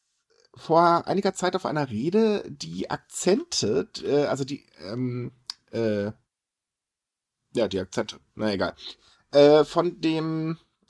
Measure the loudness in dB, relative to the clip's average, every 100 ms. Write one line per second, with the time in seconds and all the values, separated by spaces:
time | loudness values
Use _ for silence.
0 | _ _ _ _ _ -14 2 4 6 4
1 | 0 -2 -2 -2 -2 -2 -4 -4 -4 -2
2 | 0 2 2 0 -6 -14 -12 -8 -8 -8
3 | _ -4 2 2 0 -4 0 -2 -2 -8
4 | -2 0 2 -2 -4 -8 _ -18 -12 -6
5 | -6 -6 -10 -14 -18 -20 _ -4 -2 0
6 | -4 -8 _ _ _ _ _ _ _ _
7 | _ _ _ _ _ -2 0 -2 -4 -6
8 | -6 -10 _ -6 -4 -2 -4 -6 -18 -20
9 | _ _ _ 6 8 8 4 0 -2 -2
10 | -2 -2 -2 -4 -4 -8 _ _